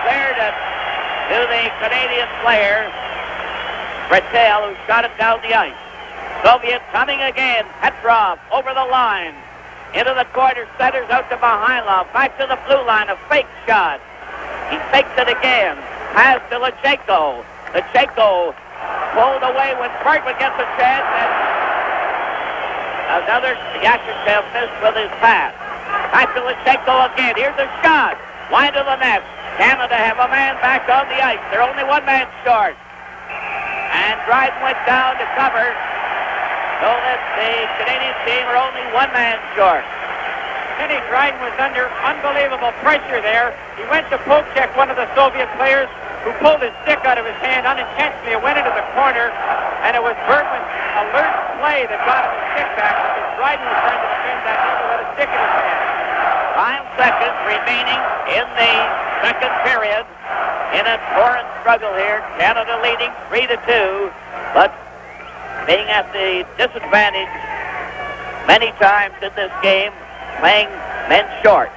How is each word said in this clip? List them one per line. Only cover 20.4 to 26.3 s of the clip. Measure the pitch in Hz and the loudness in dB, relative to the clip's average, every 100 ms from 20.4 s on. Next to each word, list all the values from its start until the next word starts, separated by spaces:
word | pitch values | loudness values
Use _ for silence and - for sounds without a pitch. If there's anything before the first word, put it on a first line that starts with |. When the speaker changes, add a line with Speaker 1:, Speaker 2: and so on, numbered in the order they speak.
| 269 | -2
Speaker 1:
a | 262 240 - | -2 -4 2
chance. | 247 269 - - | 2 2 0 0
And | - - - - - - - - - - - - - - - - - - - - - | 0 0 0 -2 -2 -2 -2 -2 -2 -4 -4 -6 -6 -6 -6 -6 -6 -6 -2 0 2
another | - 262 240 - - | 0 0 -4 -8 0
Yakushev | 208 226 - - 208 208 202 | 2 2 0 -2 0 0 0
missed | 233 233 - 214 | -6 -6 0 0
with | 220 | 2
his | 208 - | -4 2
pass. | 226 180 139 - - - - - - | 4 4 0 -6 -10 -10 -6 -4 0
Back | - 247 | 2 2